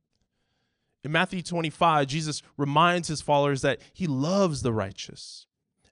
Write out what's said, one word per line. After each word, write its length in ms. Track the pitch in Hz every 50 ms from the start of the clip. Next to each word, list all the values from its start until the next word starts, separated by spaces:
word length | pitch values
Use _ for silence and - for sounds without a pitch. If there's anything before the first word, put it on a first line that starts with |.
| _ _ _ _ _ _ _ _ _ _ _ _ _ _ _ _ _ _ _ _ -
In 80 | 131
Matthew 320 | 156 165 180 185 - 185 165
twenty-five, 640 | - 175 170 165 160 - - 175 170 156 151 143
Jesus 360 | 131 135 165 156 151 139 - - - _
reminds 520 | - 147 139 143 151 170 175 175 180 165 -
his 120 | 156 139
followers 420 | - - 147 143 143 143 143 127 131
that 180 | 143 123 - - - _
he 140 | - 185
loves 560 | 160 139 127 139 156 190 202 196 175 151 127 113
the 100 | 123 113
righteous 760 | 110 98 92 92 - - - - - - - - - - _ _ _ _ _ _ _ _ _